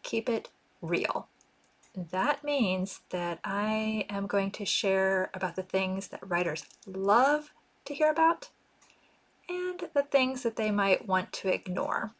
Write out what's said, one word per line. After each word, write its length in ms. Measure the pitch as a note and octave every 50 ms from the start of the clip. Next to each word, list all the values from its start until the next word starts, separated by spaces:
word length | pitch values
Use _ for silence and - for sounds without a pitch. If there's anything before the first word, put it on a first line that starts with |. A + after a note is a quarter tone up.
| -
keep 240 | - - A3+ A3+ -
it 200 | A3+ - - - _ _ _ _ _ _
real. 460 | - D#3+ F3 - - - - - - _ _ _ _ _ _ _ _ _ _ _ _ _ _ F#3+ F3 -
That 320 | - F#3 G3+ C#4 C#4 - -
means 560 | D4 D4 C#4 A3+ F#3 F#3 F#3 F#3 - - - _ _
that 300 | - F3+ F3 F3 E3+ -
I 640 | - G3+ G3 G3+ G#3 G#3+ A3 A3 A3 A3 G#3+ G#3+ - -
am 200 | G#3 G3+ G3+ G3
going 240 | - G3+ G3 G3
to 120 | G3+ - G3+
share 640 | - - - - G3 F#3+ F#3+ F#3+ F#3+ F#3+ F#3 F#3 - -
about 220 | F#3 F#3+ F3 E3
the 80 | - F3+
things 420 | - - F#3+ F#3+ F#3+ F#3+ F#3+ F#3+
that 240 | - - - - F#3+
writers 360 | F3+ F3 F3+ E3+ D3+ E3 - - - _ -
love 640 | G3 F#3 F#3+ F#3+ G3+ G#3 A#3+ C4 C#4 D4+ D4+ D4+ - _ _ _ _ _ _ _
to 100 | - D4
hear 180 | - D#4 D#4
about 380 | D4+ D#4+ D#4+ E4 E4 - - - _ _ _ _ _ _ - _ _ _ _ _ _ _ _ _ _ _ _ -
and 400 | F4+ F4+ F4+ F#4 F4+ F4+ F4 -
the 100 | _ C#4+
things 420 | C#4 - - C4+ B3+ B3+ C4 B3+ -
that 100 | A#3 A3
they 160 | - G#3+ G#3+
might 380 | G#3 G3+ G3 G3 F#3+ - - G#3
want 240 | F#3 F#3 F#3 -
to 200 | - - - F#3+
ignore. 600 | - F#3 - F#3 F3+ - - - - - - G#3+ -